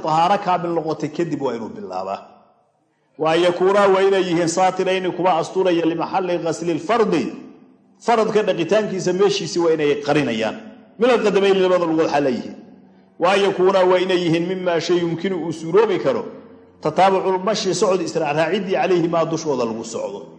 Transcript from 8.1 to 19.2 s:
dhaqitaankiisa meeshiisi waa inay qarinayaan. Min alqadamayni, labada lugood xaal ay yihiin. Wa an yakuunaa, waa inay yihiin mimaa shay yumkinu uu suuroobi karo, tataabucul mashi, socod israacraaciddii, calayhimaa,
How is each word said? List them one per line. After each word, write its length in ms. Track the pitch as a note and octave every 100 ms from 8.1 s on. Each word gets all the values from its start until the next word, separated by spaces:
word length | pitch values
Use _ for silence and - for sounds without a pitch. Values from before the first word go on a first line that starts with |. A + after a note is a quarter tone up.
| A3+ G#3+ G#3
dhaqitaankiisa 680 | F#3 E3 D#3 G#3+ F#3+ F#3 E3+
meeshiisi 460 | F3+ G3+ - E3+ F3
waa 120 | E3
inay 180 | D#3+ D3 C3+
qarinayaan. 540 | C#3+ D3+ B2+ A2 G#2+ - - - - -
Min 120 | B3
alqadamayni, 480 | A3+ G#3 G3 G3 F#3+
labada 260 | F#3 F3+ E3
lugood 240 | D#3+ D3+
xaal 160 | C#3+ C#3
ay 80 |
yihiin. 220 | A2 - - - - - _ _ -
Wa 80 | F3
an 80 | G3+
yakuunaa, 440 | G3 F3+ F#3 F#3+ F#3
waa 120 | F3+
inay 200 | F#3+ F3+
yihiin 260 | E3+ E3+ F3
mimaa 320 | F#3 F3+ E3
shay 180 | E3 F3
yumkinu 380 | E3+ D#3+ F#3+ F3+
uu 140 | D#3+
suuroobi 460 | D3+ E3 F#3+ G#3+ E3
karo, 240 | C#3 A2 - - - - - _
tataabucul 580 | D#3 D3+ F#3+ F#3+ F#3+ F#3
mashi, 320 | G#3 G#3 F#3+
socod 300 | F3 G#3 F#3
israacraaciddii, 720 | D#3+ E3 D3 D3+ E3 G3+ F#3
calayhimaa, 500 | E3+ F3+ F3 E3 E3+